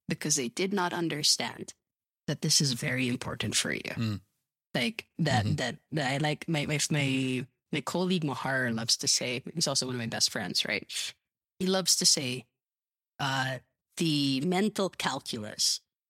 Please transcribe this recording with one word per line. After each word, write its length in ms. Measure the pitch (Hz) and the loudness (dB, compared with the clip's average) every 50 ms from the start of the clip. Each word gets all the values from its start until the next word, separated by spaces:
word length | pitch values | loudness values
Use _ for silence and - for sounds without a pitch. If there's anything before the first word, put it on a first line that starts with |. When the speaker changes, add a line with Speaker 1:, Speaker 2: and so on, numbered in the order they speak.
| _ - | _ -4
Speaker 1:
because 280 | - - - 156 143 | -4 -2 2 2 2
they 120 | 143 127 233 | 2 2 0
did 240 | - - 180 196 202 | -2 -2 -2 0 0
not 200 | 196 180 175 - | 0 0 0 0
understand 840 | - 170 160 156 147 151 - - - - 135 - - - - - _ _ _ _ _ _ _ _ _ _ | -2 -2 -2 -2 0 2 2 2 2 0 -4 -6 -8 -12 -14 -16 _ _ _ _ _ _ _ _ _ _
that 140 | - 147 - - | -6 -4 -2 0
this 180 | 160 147 - | 2 4 4
is 120 | 160 139 123 | 4 2 0
very 360 | 117 - 147 127 127 131 123 | -2 -2 -2 -2 0 0 0
important 480 | 123 127 - - - - - 110 - | -2 -2 -4 -6 -6 -4 -2 0 0
for 160 | - - - - | 0 0 0 -2
you." 220 | - - - - | -4 -4 -6 -4
Speaker 2:
Mm. 240 | - 117 110 104 95 - _ _ _ _ _ _ _ _ _ - | -2 -2 -2 -2 -4 -6 _ _ _ _ _ _ _ _ _ -2
Speaker 1:
Like, 320 | - 123 117 - - - _ _ - | 0 0 0 -2 -4 -10 _ _ -2
that, 240 | 165 - 120 117 98 | 0 2 2 2 2
Speaker 2:
Mm-hmm. 100 | 107 151 | 2 0
Speaker 1:
that, 200 | 143 135 120 - - _ _ - | 0 0 -2 -4 -6 _ _ -4
that 200 | 160 143 127 139 | -2 0 0 0
I 40 | 139 | 0
like, 300 | 151 151 151 - - - | 0 0 0 -2 -2 -2
my, 180 | 165 151 143 | -2 -2 0
my, 140 | - 151 143 - - | 0 0 0 0 2
my, 560 | 165 147 139 135 131 135 135 131 127 127 127 - _ _ _ _ | 2 2 2 2 2 0 0 0 -2 -4 -4 -8 _ _ _ _
my 100 | - 135 - | -6 -4 -4
colleague 420 | - - 175 185 180 190 180 156 | -2 -2 0 0 2 2 0 0
Mahar 480 | 147 131 - - 139 135 131 127 120 113 | -2 -4 -2 -2 -2 0 0 0 0 0
loves 240 | 110 113 117 - - | -2 0 0 0 0
to 80 | - | 2
say, 340 | 135 - - 131 123 123 120 - - - | 2 2 2 2 -2 -4 -4 -6 -8 -4
he's 140 | 160 - 151 | -2 -2 0
also 180 | 139 - 131 | 0 0 0
one 80 | 127 127 | -2 -2
of 60 | 123 | -4
my 80 | 117 113 | -4 -4
best 220 | 113 104 - - | -2 0 0 0
friends, 340 | - 123 104 90 - - - | 0 -2 -4 -2 -2 -2 0
right? 180 | - 107 98 - - - - - - - _ _ _ _ _ _ _ _ - | 0 -2 -4 -4 -6 -8 -6 -6 -8 -8 _ _ _ _ _ _ _ _ -4
He 60 | 185 | 0
loves 280 | 185 190 190 180 - - | 2 2 2 4 2 2
to 80 | - - | 4 6
say, 400 | - - - 143 123 123 127 - _ _ _ _ _ _ _ _ _ _ _ _ _ _ - | 4 4 4 2 -2 -4 -6 -8 _ _ _ _ _ _ _ _ _ _ _ _ _ _ -4
uh, 380 | - 139 135 135 135 135 131 120 - _ _ _ _ _ _ - | -2 0 0 0 0 -2 -4 -6 -10 _ _ _ _ _ _ -2
"The 420 | 175 165 151 147 143 139 135 131 | 0 2 2 2 2 2 2 2
mental 480 | 139 180 180 180 208 214 202 - 196 180 | 2 2 2 4 2 2 2 0 -2 -2
calculus 920 | - - - - - 135 - - - 113 107 107 - - - - - - _ _ _ _ _ _ | -2 -2 -2 -2 -2 -4 -6 -8 -8 -8 -8 -8 -4 0 0 0 0 0 _ _ _ _ _ _